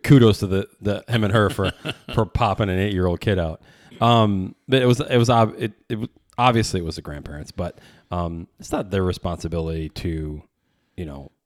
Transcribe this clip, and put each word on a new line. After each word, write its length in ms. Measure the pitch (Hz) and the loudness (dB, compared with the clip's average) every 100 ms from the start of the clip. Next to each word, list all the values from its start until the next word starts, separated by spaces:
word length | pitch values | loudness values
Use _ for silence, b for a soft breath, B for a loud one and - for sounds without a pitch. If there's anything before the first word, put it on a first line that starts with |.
kudos 360 | - 139 113 98 | 8 8 8 4
to 80 | 98 | -2
the, 200 | 95 107 _ | -2 -4 _
the, 220 | 101 101 - | -4 -4 -2
him 140 | 117 | 0
and 100 | 104 | 2
her 160 | 110 98 | 2 2
for, 220 | - 92 - 156 | 0 -4 -4 -12
<laughs> 220 | - - | -12 -6
for 120 | - 104 | -4 -2
popping 440 | - 117 95 104 | 0 -2 0 0
an 100 | 92 | 0
eight-year-old 400 | 104 95 90 87 | 0 0 0 0
kid 180 | - 95 | -2 -2
out. 220 | 82 78 B B B - | -2 -8 B B B 0
Um, 540 | 117 117 107 98 92 - - | 4 4 4 0 -4 -10 0
but 140 | 131 | 2
it 40 | 123 | 4
was, 140 | 123 | 2
it 180 | 143 123 | 2 2
was 120 | 117 | 4
ob-, 240 | 117 110 - | 4 2 0
it, 160 | 120 - _ | -8 -10 _
it 60 | 110 | -8
w-, 140 | 113 _ _ - | -8 _ _ 0
obviously 420 | 127 113 107 92 | 2 2 0 -2
it 40 | |
was 120 | 82 78 | -4 -8
the 60 | |
grandparents, 500 | 80 73 67 73 - | -12 -14 -12 -14 -12
but, 280 | - 85 - b b b | -8 -8 -10 b b b
um, 360 | 90 85 85 85 _ | -6 -4 -6 -12 _
it's 120 | - | -8
not 200 | - 101 | -8 -4
their 120 | 95 | -2
responsibility 840 | 92 90 90 85 82 82 80 80 78 | -2 -2 -6 -6 -6 -4 -4 -6 -8
to, 520 | - 87 80 76 78 - _ _ _ _ - | -8 -6 -6 -8 -10 -16 _ _ _ _ -14
you 80 | 80 | -12
know 260 | 71 69 _ | -12 -18 _